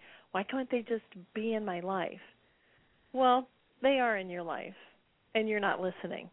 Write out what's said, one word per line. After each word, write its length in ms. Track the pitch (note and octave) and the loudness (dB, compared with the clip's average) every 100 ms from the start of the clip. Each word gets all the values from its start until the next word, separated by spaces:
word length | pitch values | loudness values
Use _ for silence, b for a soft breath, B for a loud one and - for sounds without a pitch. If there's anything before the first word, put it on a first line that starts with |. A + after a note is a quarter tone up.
| B B B | B B B
why 120 | F#3 | -6
can't 260 | G3 C4 B3+ | -4 -4 -2
they 120 | B3 | -2
just 240 | G#3+ A3+ - F#3+ F3 | -2 -4 -6 -20 -10
be 200 | G#3+ A3 | -4 -2
in 100 | A3 | -2
my 160 | G#3 F3 | -2 -4
life?" 400 | F3 F#3+ E3 - - _ b b b b b _ _ | -2 -2 -4 -6 -18 _ b b b b b _ _
Well, 340 | B3+ B3+ B3 B3+ _ _ _ | 4 6 6 2 _ _ _
they 200 | C4 C#4 | 2 4
are 160 | A#3+ G#3+ | 2 0
in 120 | F#3 | -2
your 140 | F3 | -6
life, 320 | E3+ C#3 - G3 - _ _ _ _ | -4 -6 -8 -14 -20 _ _ _ _
and 140 | A3 A3 | 0 2
you're 140 | G#3+ | 2
not 180 | G3 D#3 | 2 0
listening. 500 | F#3 F3+ F3 - - | -2 -4 -8 -8 -10